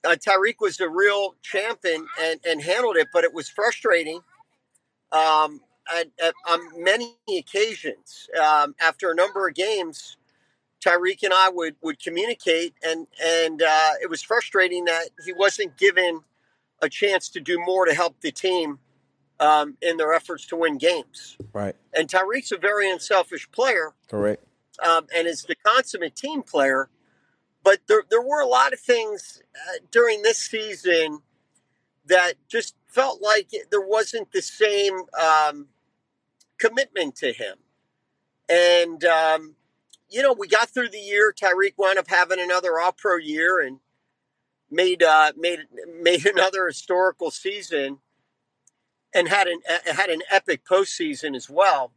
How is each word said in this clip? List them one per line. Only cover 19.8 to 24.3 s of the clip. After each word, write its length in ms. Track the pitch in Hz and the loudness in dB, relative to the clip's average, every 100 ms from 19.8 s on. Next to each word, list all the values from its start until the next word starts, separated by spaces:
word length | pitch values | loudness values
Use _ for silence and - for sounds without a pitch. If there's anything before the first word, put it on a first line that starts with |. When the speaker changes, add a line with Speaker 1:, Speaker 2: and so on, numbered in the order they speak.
Speaker 1:
in 160 | 170 165 | -4 -2
their 160 | 156 | 0
efforts 320 | 165 - 160 - | 0 -2 -14 -10
to 80 | 170 | -2
win 220 | 165 143 | -2 0
games. 600 | 160 170 - - - - - | 0 0 -6 -20 -20 -20 -12
Speaker 2:
Right. 220 | 104 101 - _ 156 | -8 -8 -8 _ -4
Speaker 1:
And 120 | 160 | 0
Tyreek's 440 | 185 190 247 - | 0 0 -4 -6
a 60 | 190 | -4
very 320 | 190 208 196 | -2 0 -2
unselfish 600 | 180 - 190 175 170 - | -2 0 0 0 -8 -12
player. 420 | - 262 208 156 _ _ | -2 0 0 -4 _ _
Speaker 2:
Correct. 360 | 107 104 | -2 -2